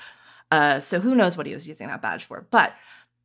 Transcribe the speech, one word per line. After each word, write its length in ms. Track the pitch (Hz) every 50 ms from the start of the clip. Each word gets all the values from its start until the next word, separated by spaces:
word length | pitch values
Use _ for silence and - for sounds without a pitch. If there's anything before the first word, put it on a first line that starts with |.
| - - - _ _ - - - _ _
Uh, 280 | 156 156 147 147 139 135
so 200 | - - 196 175
who 140 | 196 254 262
knows 240 | 240 202 180 175 175
what 80 | 143
he 80 | 147 -
was 120 | 131 165
using 220 | 151 156 - 98 143
that 140 | - - -
badge 220 | 107 85 - -
for. 220 | - 113 87 - _
But 240 | - 220 156 - - - - - - - _ _ _ _